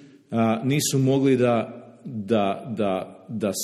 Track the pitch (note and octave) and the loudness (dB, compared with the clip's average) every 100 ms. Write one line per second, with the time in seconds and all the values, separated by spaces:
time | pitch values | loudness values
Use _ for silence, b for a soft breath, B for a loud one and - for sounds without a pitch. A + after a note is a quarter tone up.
0 | B B _ A2+ A2+ A2 B2+ D3 - C#3 | B B _ 0 0 0 0 0 0 2
1 | C3 C3+ C3+ B2 B2 A2+ G#2+ - - - | 2 4 4 4 4 2 -2 -8 -20 -18
2 | F#3 A#2 G2 A2 G2 F#2+ - A2 G#2 F#2+ | -12 -10 0 2 2 -2 -6 -4 -2 -2
3 | - - - A2 G2+ F#2+ | -4 -12 -12 -4 -4 -4